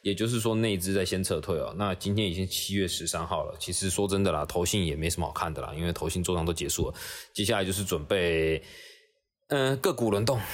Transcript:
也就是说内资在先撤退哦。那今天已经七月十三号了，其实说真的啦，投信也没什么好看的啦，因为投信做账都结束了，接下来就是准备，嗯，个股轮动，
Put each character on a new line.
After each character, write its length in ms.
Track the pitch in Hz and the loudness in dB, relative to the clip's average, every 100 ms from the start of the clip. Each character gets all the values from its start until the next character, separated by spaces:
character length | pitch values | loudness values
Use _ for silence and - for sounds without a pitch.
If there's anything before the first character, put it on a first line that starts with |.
也 120 | 101 | -2
就 140 | 98 113 | 0 0
是 120 | 120 | 2
说 140 | 113 110 | 2 2
内 220 | 113 95 | 2 2
资 160 | 92 | 2
在 120 | 98 92 | 2 2
先 180 | 92 | 0
撤 160 | 95 85 | 0 -2
退 180 | 87 82 | 0 -2
哦。 140 | 67 82 | -2 -2
那 180 | 101 90 | -2 -2
今 180 | 101 | 0
天 140 | 101 104 | 2 2
已 60 | |
经 120 | 87 92 | 0 -2
七 300 | - - 98 | -2 -2 0
月 100 | 90 | 0
十 220 | - 85 | -2 -4
三 180 | 82 82 | -4 -2
号 200 | 82 73 | -2 -4
了， 100 | - | -6
其 140 | - | -6
实 180 | 90 95 | -2 0
说 160 | 90 101 | 0 2
真 160 | 98 | 4
的 120 | 98 | 2
啦， 120 | 78 73 | 2 0
投 200 | 87 87 | 0 2
信 200 | 107 85 | 2 0
也 120 | 73 | 0
没 120 | 82 | -2
什 120 | 85 | 0
么 40 | 85 | -2
好 60 | |
看 200 | - 82 | -2 -4
的 100 | 73 | -4
啦， 120 | - | -8
因 120 | 76 85 | -4 -2
为 80 | |
投 160 | 85 78 | -2 -2
信 120 | 90 | -2
做 140 | 87 87 | 0 2
账 100 | 82 | 0
都 60 | |
结 160 | 82 - | 0 -2
束 220 | - - | 0 -2
了， 60 | - - - - | -4 -12 -12 -12
接 120 | - 101 | -2 0
下 120 | 110 | 2
来 60 | |
就 80 | 95 | 0
是 140 | 98 95 | -2 -2
准 180 | 85 | -2
备， 600 | 73 101 87 80 80 78 - - - - _ _ _ _ _ | 0 2 4 4 2 0 -4 -20 -20 -20 _ _ _ _ _
嗯， 280 | 143 131 135 | 2 2 2
个 160 | - | 0
股 160 | 127 113 | 2 2
轮 160 | 101 113 | 4 4
动， 140 | 113 - | 2 -2